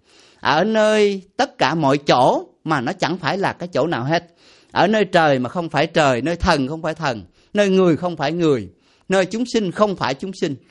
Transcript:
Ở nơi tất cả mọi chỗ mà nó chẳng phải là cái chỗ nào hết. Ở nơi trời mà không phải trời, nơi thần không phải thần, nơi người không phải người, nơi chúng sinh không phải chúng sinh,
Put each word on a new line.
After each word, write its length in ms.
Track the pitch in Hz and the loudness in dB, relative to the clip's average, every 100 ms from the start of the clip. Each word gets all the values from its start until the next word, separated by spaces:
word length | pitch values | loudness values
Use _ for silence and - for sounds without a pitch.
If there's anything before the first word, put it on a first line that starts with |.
| _ _ _ _ | _ _ _ _
Ở 240 | 117 151 | 0 2
nơi 580 | 208 220 214 214 208 196 - - | 2 2 2 2 2 0 -6 -4
tất 220 | 285 - | -4 0
cả 160 | 135 | 0
mọi 240 | 165 135 143 | 2 0 0
chỗ 480 | 151 135 147 277 180 _ | 2 4 4 2 -4 _
mà 160 | 156 147 | -4 -2
nó 120 | 123 | -4
chẳng 260 | 190 143 180 | -4 -4 -2
phải 200 | 139 190 | -4 -2
là 140 | 160 | -4
cái 160 | - 180 | -6 -6
chỗ 140 | 127 147 | -4 -2
nào 180 | 127 | -2
hết. 300 | 131 170 - _ _ _ _ | -2 -2 -4 _ _ _ _
Ở 140 | 107 175 | 0 2
nơi 180 | 214 | 2
trời 340 | 185 175 156 131 | 2 2 4 2
mà 100 | 123 | -2
không 200 | 180 165 | -6 -4
phải 180 | 143 165 | -2 0
trời, 360 | 165 143 120 | 2 2 2
nơi 140 | 143 170 | -2 -2
thần 320 | 185 151 127 | 0 0 0
không 140 | 160 | -6
phải 120 | 160 | -8
thần, 280 | 160 151 110 87 _ _ | -6 -4 -6 -10 _ _
nơi 140 | 208 202 | -2 2
người 280 | 190 180 156 | 4 4 2
không 200 | 175 160 | -2 -4
phải 160 | 143 | -4
người, 360 | 175 160 127 90 - _ _ - | 0 0 0 -4 -18 _ _ -2
nơi 180 | 190 185 | 0 0
chúng 180 | 220 247 | -4 -2
sinh 180 | 233 185 | -2 -2
không 260 | 160 208 175 | 0 0 0
phải 180 | 120 | -4
chúng 160 | 139 190 - | -6 -10 -6
sinh, 160 | 170 131 _ | -6 -6 _